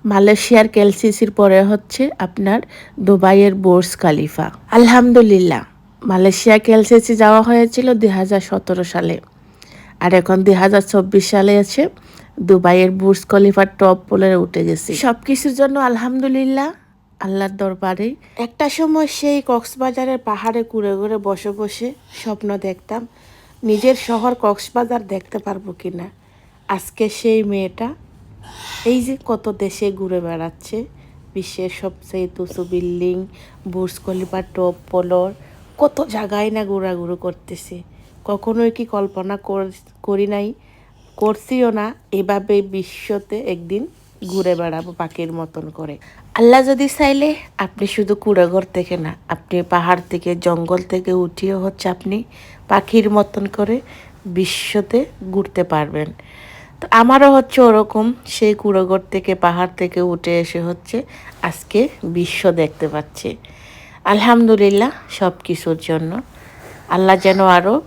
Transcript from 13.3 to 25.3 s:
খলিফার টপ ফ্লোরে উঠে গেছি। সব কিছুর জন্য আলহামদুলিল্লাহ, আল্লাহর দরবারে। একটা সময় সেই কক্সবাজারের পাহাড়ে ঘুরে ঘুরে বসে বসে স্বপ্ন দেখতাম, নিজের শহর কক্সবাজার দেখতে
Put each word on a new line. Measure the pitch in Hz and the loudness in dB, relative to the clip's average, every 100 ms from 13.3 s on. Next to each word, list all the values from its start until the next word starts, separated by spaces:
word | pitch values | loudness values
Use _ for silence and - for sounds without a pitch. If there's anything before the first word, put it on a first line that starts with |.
খলিফার | 202 196 196 196 - | 4 4 4 0 2
টপ | 196 185 - | 2 2 0
ফ্লোরে | 196 190 185 175 | 0 2 2 0
উঠে | 175 170 | -4 -2
গেছি। | 160 - - 262 | -4 -6 -2 -2
সব | 233 - | -2 -4
কিছুর | 269 294 254 | -2 -2 0
জন্য | 277 277 262 | 0 2 0
আলহামদুলিল্লাহ, | 233 247 262 269 262 269 269 285 349 _ _ _ _ 190 | -2 -4 -4 -2 -2 0 -2 -4 -8 _ _ _ _ -6
আল্লাহর | 196 196 196 | -4 -4 -4
দরবারে। | 196 185 190 185 220 294 _ - 233 | -6 -4 -6 -4 -6 -8 _ -12 -12
একটা | - 294 - | -4 -4 -2
সময় | 320 311 302 - | -2 0 -2 -2
সেই | 294 285 269 | -2 -2 -2
কক্সবাজারের | 240 233 262 262 247 262 262 226 | -4 -4 -6 -6 -4 -6 -6 -6
পাহাড়ে | 202 220 233 226 | -6 -4 -4 -6
ঘুরে | 220 202 196 | -6 -4 -4
ঘুরে | 208 214 196 | -4 -6 -6
বসে | 190 208 202 | -6 -8 -8
বসে | 208 - 240 294 _ - | -10 -8 -10 -12 _ -14
স্বপ্ন | 226 208 208 202 196 | -10 -8 -8 -6 -8
দেখতাম, | 185 - 220 233 _ _ - _ _ | -10 -12 -12 -12 _ _ -20 _ _
নিজের | 226 208 247 254 - | -2 0 2 0 -2
শহর | 233 247 247 | -2 -2 -2
কক্সবাজার | 214 202 - 240 240 240 196 | -2 -4 -6 -6 -4 -6 -6
দেখতে | 196 - | -12 -10